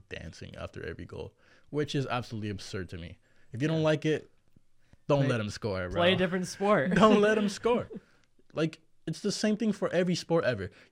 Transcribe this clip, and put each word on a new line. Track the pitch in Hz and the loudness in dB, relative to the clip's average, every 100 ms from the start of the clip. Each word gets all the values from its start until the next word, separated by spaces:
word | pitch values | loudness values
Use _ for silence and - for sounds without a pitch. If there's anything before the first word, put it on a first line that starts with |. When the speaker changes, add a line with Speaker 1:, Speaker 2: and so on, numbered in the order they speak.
| - | -14
Speaker 1:
dancing | - - - 92 - | -14 -14 -14 -16 -12
after | 85 - | -12 -10
every | - 87 | -12 -12
goal, | 90 - 80 - _ _ - | -12 -12 -14 -16 _ _ -8
which | 147 147 | -6 -2
is | 147 131 | -2 -2
absolutely | 123 117 113 104 | -4 -4 -6 -6
absurd | 98 - 104 87 | -8 -8 -8 -8
to | 90 | -10
me. | 85 - _ _ - | -14 -16 _ _ -16
If | 113 | -4
you | 151 | -2
don't | 160 | 2
Speaker 2:
Yeah. | |
Speaker 1:
like | 156 156 156 | 2 2 2
it, | 151 - _ _ - _ _ _ - - | 0 -2 _ _ -20 _ _ _ -20 0
don't | 143 | 2
Speaker 2:
Play, | 131 | 4
Speaker 1:
let | 120 | 0
him | 104 | -2
score, | - 110 92 90 | -4 -4 -4 -2
bro. | - | 2
Speaker 2:
play | 175 | 4
a | 185 | 4
different | 180 185 180 | 2 0 -4
sport. | - 196 208 175 | -2 2 4 4
Speaker 1:
<laughs> | |
Don't | 180 214 214 | 6 8 8
let | 208 214 | 6 4
him | 208 | 0
Speaker 2:
<laughs> | - | -2
Speaker 1:
score. | 233 240 - - - _ _ _ _ | 0 0 -2 -10 -18 _ _ _ _
Like, | - 160 - _ _ - | -2 -2 -4 _ _ -8
it's | 156 | -4
the | 208 | -4
same | 185 214 214 | 0 0 2
thing | 220 | 0
for | 202 190 | 0 0
every | 170 185 | 2 2
sport | 175 - 165 | 0 2 2
ever. | 123 113 95 - - | 2 -2 -4 -10 -8